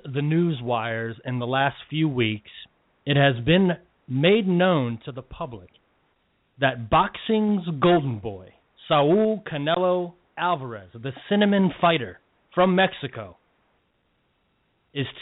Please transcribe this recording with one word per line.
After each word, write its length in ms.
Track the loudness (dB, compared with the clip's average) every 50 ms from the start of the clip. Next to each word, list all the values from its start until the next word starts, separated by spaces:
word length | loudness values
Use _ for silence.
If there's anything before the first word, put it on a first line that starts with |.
| -14
the 180 | -8 -6 -4
news 380 | -2 0 2 2 2 0 -2 -4
wires 540 | -4 -4 -4 -2 -2 -4 -4 -6 -6 -6 -8 -10 -8
in 160 | -6 -6 -4
the 60 | -4
last 300 | -2 0 0 0 0 -2 -6 -12 -8
few 180 | -4 -2 -2 0
weeks, 420 | 0 0 0 0 -2 -4 -10 -16 -20 -20 -20 -20 _ _ _ _ _ _ _
it 120 | 0 2
has 280 | 4 4 4 2 0 0
been 280 | 2 4 4 4 2 0 -2 -8 _ _ _ _ -6
made 380 | -2 0 2 4 4 4 2
known 540 | 2 2 2 2 2 2 2 0 -2 -6 -8 -12
to 60 | -14
the 120 | -14 -16
public 460 | -16 _ -14 -14 -12 -12 -12 -16 -18 -20 _ _ _ _ _ _ _ _ _ _ _ _ _ _ _ _ _ -2
that 280 | -2 -2 -2 -4 -4 2
boxing's 760 | 2 2 2 2 -4 -8 -4 -2 0 2 2 2 0 0 -2 -4 -2 2
golden 400 | 4 4 4 4 2 -2 -4 -6
boy, 340 | -8 -10 -10 -12 -16 -20 _ _ _ _ _ _ -4
Saul 560 | 0 2 2 4 4 4 4 4 2 0 -4 -6 -8
Canelo 600 | -8 -6 -2 -2 0 0 0 0 0 0 -2 -6 -10 _ _ _ _ -6
Alvarez, 500 | -4 -2 -2 -4 -6 -10 -12 -14 -16 -18 -18
the 160 | -10 -10 -10 -10 -10 -4 0
Cinnamon 440 | 2 2 4 4 4 4 2 2 0 2
Fighter 400 | 2 2 2 2 -2 -8 -12 -18 _ _ _ _ _ _ 0
from 220 | 2 2 4 4
Mexico, 600 | 4 2 2 0 -6 -12 -12 -12 -12 -14 -16 -18 _ _ _ _ _ _ _ _ _ _ _ _ _ _ _ _ _ _ _ _ _ _ _ _ _ _ _ _ _ _ _ _
is 120 | -8 -8 -8 -10 -2